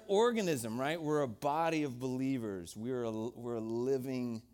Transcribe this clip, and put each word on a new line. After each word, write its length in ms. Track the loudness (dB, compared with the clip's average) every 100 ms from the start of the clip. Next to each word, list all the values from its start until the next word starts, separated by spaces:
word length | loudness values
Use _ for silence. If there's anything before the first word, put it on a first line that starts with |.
| 2
organism, 760 | 4 6 4 2 0 -2 -2
right? 200 | -2 -2
We're 220 | 0 2
a 60 | 0
body 540 | 0 0 2 2 2
of 160 | 0 -2
believers. 760 | -4 0 0 0 -2 -4 -6
We're 300 | -6 -4 -2
a, 60 | -2
we're 460 | -2 -4 -6 -6 -4
a 40 |
living, 840 | -2 0 2 0 0 -2 -2 -4 -10